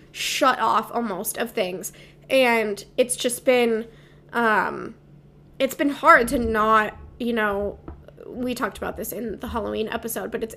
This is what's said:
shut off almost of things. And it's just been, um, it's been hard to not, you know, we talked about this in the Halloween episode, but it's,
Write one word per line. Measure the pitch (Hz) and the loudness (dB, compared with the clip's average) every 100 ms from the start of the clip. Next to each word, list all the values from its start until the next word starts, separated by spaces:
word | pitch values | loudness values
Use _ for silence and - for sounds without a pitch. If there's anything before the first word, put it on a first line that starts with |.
| - | -18
shut | - - - 269 - | -8 -4 2 2 2
off | 226 208 - | 2 0 0
almost | 240 233 180 214 - | -4 -4 -4 -6 -6
of | 226 | -6
things. | 226 185 180 - - - - - | -4 -4 -6 -10 -14 -20 -20 0
And | 269 247 226 214 202 - - | 4 4 4 0 -4 -4 0
it's | 247 - | 0 0
just | 247 - | -2 0
been, | 269 247 240 220 233 - - - - | 2 4 4 0 -4 -16 -20 -20 -8
um, | 240 233 208 - 127 - - - - - - - - | 0 2 2 0 -4 -10 -14 -20 -20 -20 -20 -20 -4
it's | 262 | -4
been | - 294 | 0 -2
hard | 262 294 311 233 | 4 8 8 6
to | 240 | 0
not, | 226 220 220 220 214 - - - | 0 2 4 4 2 -6 -18 -6
you | 240 | -2
know, | 240 214 202 202 - - - - - | 0 0 0 -4 -8 -16 -18 -20 -20
we | - 220 254 | -14 -8 -6
talked | 240 202 - | -4 -4 -4
about | 185 175 | -8 -6
this | 175 | -8
in | 196 233 - | -8 -8 -8
the | 247 | -8
Halloween | 226 208 214 214 | -6 -4 -4 -4
episode, | 226 226 214 196 | -6 -6 -8 -6
but | 226 | -6
it's, | 220 | -8